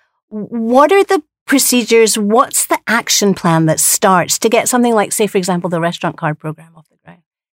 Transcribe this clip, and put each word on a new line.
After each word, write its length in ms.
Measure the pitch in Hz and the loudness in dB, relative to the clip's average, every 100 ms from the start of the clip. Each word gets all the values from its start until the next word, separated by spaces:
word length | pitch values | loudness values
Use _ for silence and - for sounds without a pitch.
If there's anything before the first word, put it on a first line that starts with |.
| _ _ _ | _ _ _
What 640 | 214 202 233 226 254 294 | -12 -10 -6 0 2 4
are 100 | 392 | 4
the 180 | - 381 - _ - | 2 -2 -4 _ -2
procedures? 720 | 277 - 247 220 226 220 220 | 0 2 0 2 2 2 0
What's 480 | 202 226 277 - - | 0 2 0 -2 -4
the 120 | 226 - | -4 -2
action 460 | 226 - - 202 | -4 -2 0 0
plan 320 | 180 175 165 160 | 0 0 0 0
that 140 | 156 | 0
starts 580 | - - 202 185 - - | 0 0 2 2 0 -2
to 120 | 220 | 0
get 180 | 233 - | 0 0
something 240 | 254 240 | 0 2
like, 200 | 220 196 | 0 -2
say, 140 | - 202 | -2 -2
for 120 | 202 | -2
example, 320 | 185 175 175 | -2 -2 0
the 100 | 175 | 0
restaurant 380 | 170 170 175 - | -2 -4 -6 -4
card 200 | 156 151 | -6 -6
program 380 | 156 156 165 165 | -8 -12 -16 _
off 100 | 156 | _
the 80 | _ | _
ground? 200 | - 175 _ _ _ | -20 -20 _ _ _